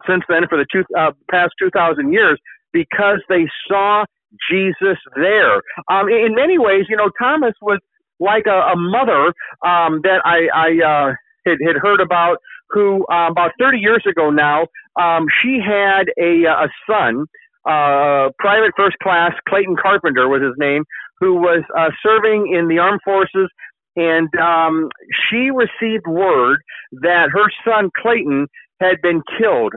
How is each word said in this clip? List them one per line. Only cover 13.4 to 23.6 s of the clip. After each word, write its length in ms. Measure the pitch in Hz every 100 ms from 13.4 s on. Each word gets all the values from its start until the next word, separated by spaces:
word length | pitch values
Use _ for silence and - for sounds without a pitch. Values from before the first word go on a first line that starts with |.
| 175 -
thirty 180 | 262 254
years 260 | 202 226 202
ago 220 | 165 151
now, 360 | 147 147 147 170 - - -
um, 260 | 175 165 156 -
she 160 | 247 262
had 400 | 196 202 196 196 185 -
a, 260 | 170 170
a 240 | 165 156 151 - -
son, 380 | 214 123 120 156 _ _ _ -
uh, 640 | 151 143 139 147 143 135 -
Private 340 | 196 214 220 185
First 200 | 196 -
Class 300 | 190 175 170 - -
Clayton 280 | 196 190 175
Carpenter 480 | 196 196 170 127 127
was 140 | 139
his 120 | 135 127
name, 260 | 143 143 151 - - -
who 140 | 185
was, 280 | 180 175 170 156 165
uh, 140 | 160 -
serving 500 | 214 220 214 214 190
in 160 | 180 170
the 100 | 165
armed 220 | 180 202
forces. 440 | - 196 185 190 185 _